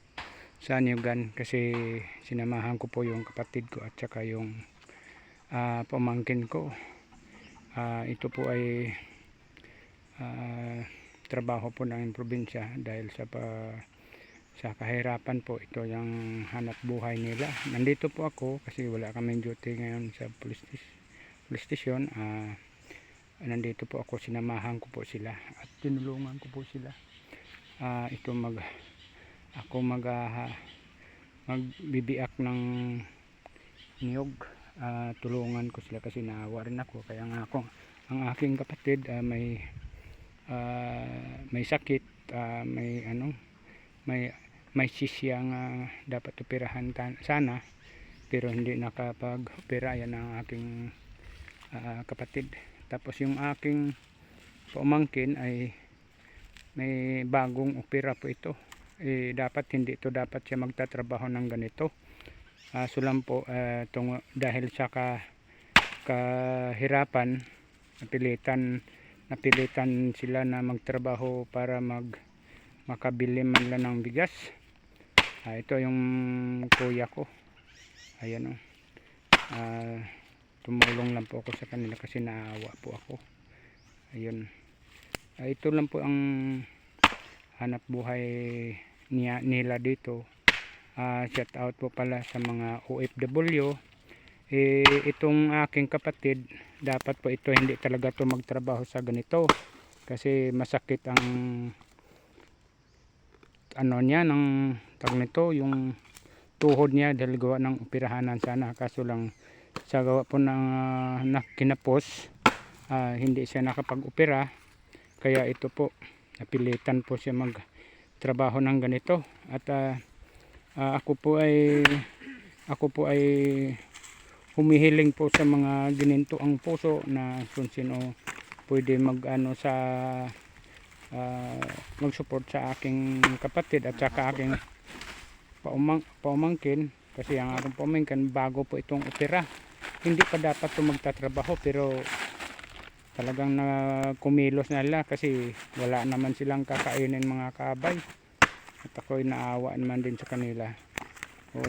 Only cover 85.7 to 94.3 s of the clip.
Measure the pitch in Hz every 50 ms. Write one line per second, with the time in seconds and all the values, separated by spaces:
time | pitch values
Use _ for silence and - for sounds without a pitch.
85.7 | 151 156 147 135 - 151 143 139 143 139 139 139 139 135 131 135 131 131 127 -
86.7 | - - _ - _ - - - - - - - - - - - - - 123 123
87.7 | 123 120 - - 123 123 120 120 123 123 123 120 120 120 120 120 120 120 117 117
88.7 | 110 - - - - - - - 135 127 123 123 120 123 123 131 127 127 123 123
89.7 | 123 120 120 131 131 - - 127 120 117 117 - _ _ - - - - - -
90.7 | - - - - - 127 123 123 123 123 123 120 - 131 120 - - 127 123 123
91.7 | 123 - 131 127 - - 127 127 127 123 120 - - 123 120 120 117 117 117 117
92.7 | 117 117 - - 127 127 131 - - 127 131 127 131 156 165 170 160 147 139 143
93.7 | 143 139 - - - - - - - - - -